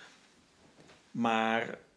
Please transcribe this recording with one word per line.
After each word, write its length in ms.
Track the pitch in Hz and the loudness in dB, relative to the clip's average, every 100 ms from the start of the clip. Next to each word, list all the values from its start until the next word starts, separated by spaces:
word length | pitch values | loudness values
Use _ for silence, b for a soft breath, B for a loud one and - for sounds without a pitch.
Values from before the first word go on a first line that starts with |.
| B B B B - _ - - - - - | B B B B -20 _ -20 -20 -20 -20 -12
Maar, 680 | - 113 113 113 113 - - - | -2 0 2 2 0 -2 -8 -16